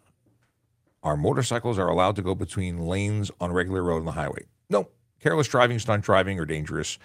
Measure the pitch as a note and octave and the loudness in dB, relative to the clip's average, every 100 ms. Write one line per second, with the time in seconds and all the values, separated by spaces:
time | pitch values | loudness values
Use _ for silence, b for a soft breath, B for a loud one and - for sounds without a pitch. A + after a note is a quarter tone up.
0 | _ _ _ _ _ _ _ _ _ _ | _ _ _ _ _ _ _ _ _ _
1 | D#2 D2 D2 C3+ A#2+ A#2+ B2 G2 F2 E2+ | -2 0 2 2 0 -2 -2 0 2 4
2 | F#2 G2+ F#2 F#2+ G2+ - F2+ E2+ E2 F#2+ | 4 2 -2 -2 -4 -4 -4 -4 -2 -2
3 | G2+ G#2 G2 - F2 F2+ F2+ F#2+ F2 E2 | 0 -2 -4 -4 -2 0 0 0 0 -2
4 | D#2+ D#2+ C#2+ - - _ - G3+ F3 _ | -2 -4 -6 -6 -14 _ -2 -2 -2 _
5 | _ _ D3+ E3 C3+ B2+ B2 A#2 A#2 G#2 | _ _ 0 0 2 4 4 2 0 0
6 | G#2 F#2+ F#2 F#2+ D#2 D#2 D2+ D#2 D2+ - | 4 4 4 -2 -4 -4 -4 -4 -6 -8